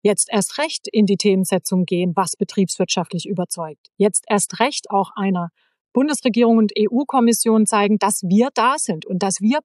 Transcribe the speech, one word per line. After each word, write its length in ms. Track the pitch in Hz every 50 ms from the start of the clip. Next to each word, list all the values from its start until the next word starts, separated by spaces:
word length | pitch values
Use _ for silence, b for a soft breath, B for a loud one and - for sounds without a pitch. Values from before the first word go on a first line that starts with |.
| -
Jetzt 260 | 208 226 - - -
erst 260 | - 208 190 - -
recht 300 | - 294 320 - - _
in 180 | - - 214 214
die 120 | 185 202
Themensetzung 680 | 175 - 208 190 190 185 - 196 180 _ - 196 185 180
gehen, 280 | - 185 175 180 180 160
was 200 | 196 185 165 -
betriebswirtschaftlich 920 | _ 202 - - 208 190 - - - 185 - - 185 165 - - 170 -
überzeugt. 640 | - 202 170 180 _ - 175 165 156 - _ _ _ _
Jetzt 280 | - 196 214 - - _
erst 320 | - 214 202 - - - -
recht 300 | 226 277 285 - - -
auch 220 | - 196 190 - -
einer 340 | - 196 196 185 175 170 170 _ _ _ _ _ _ _ _ _
Bundesregierung 640 | 240 269 311 294 - - 254 196 233 240 233 233
und 140 | 226 220 202 -
E-U-Kommission 880 | - 214 208 240 247 294 - - 262 233 233 226 - - 226 220 220 214
zeigen, 320 | - 226 208 202 208 214
dass 240 | 196 202 202 202 - -
wir 260 | 175 185 214 240 277 _
da 220 | - 220 247 277
sind 280 | 320 - - 175 160 -
und 180 | - 190 175 202
dass 180 | 190 190 -
wir 180 | 196 214 269 302